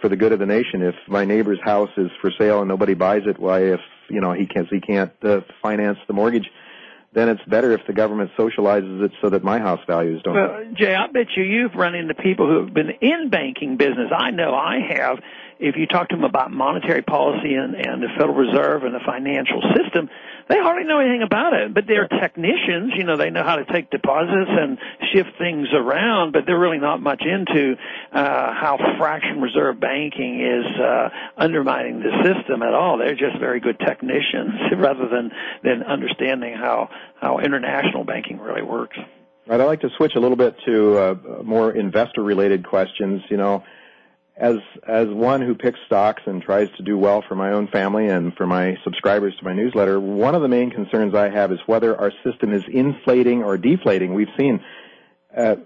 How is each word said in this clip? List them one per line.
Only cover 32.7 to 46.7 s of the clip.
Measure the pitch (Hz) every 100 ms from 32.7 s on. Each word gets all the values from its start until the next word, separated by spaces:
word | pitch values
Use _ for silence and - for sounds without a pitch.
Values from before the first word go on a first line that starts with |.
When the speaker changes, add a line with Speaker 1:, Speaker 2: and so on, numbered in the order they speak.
Speaker 2:
all. | 117 180 120
They're | 123
just | 131 135 -
very | 123 123
good | 120 110
technicians | - 135 127 139 - 123 113 107
<laughs> | - -
rather | 135 131 123
than, | 123 117 - - -
than | 127 120
understanding | 135 139 127 - 131 131 120 113
how, | 123 117 113 - - _
how | 139 135
international | 143 139 135 139 - 131
banking | 113 113 117 104
really | 110 117
works. | 107 117 117 - - _ _ _ -
Speaker 1:
Right, | 117
I'd | 139
like | 156
to | 131 -
switch | 156 120
a |
little | 123 123
bit | 123 - -
to, | 113 107 101
uh, | 95 92 - -
more | 110 110 110
investor-related | 110 98 104 - - 104 98 98 95 90
questions. | 98 95 - 98 98 -
You | 101
know, | 98 98 - - - _ _ _ _ -
as, | 120 113 - - -
as | 113 110
one | 104 120 135
who | 123
picks | 113 127 - -
stocks | 104 104 107 -
and | 95
tries | - 98 104